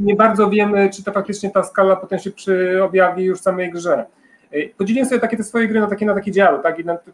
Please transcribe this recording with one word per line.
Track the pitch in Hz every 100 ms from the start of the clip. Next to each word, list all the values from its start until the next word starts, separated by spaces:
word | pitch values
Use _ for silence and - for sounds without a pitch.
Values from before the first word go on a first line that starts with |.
nie | 202 208
bardzo | 220 196 202
wiem, | 208 208 202 196 196
czy |
to | 202
faktycznie | 202 202 202 196
ta | 202
skala | 175 - 190 190
potem | - 185
się | 190
przy-, | - - 185 185 185
objawi | 190 190 180 180
już | 185 185
w |
samej | 185 180 180
grze. | 170 170 135 110 _ _ _ _
Y, | 147 147 -
podzieliłem | 196 233 254
sobie | 240
takie | 233 226
te |
swoje | 208 233 220
gry | 214
na | 208
takie, | 202 208
na |
takie | 202 202
działy, | 185 190 143
tak? | 165 160
I | 170
na, | 170 -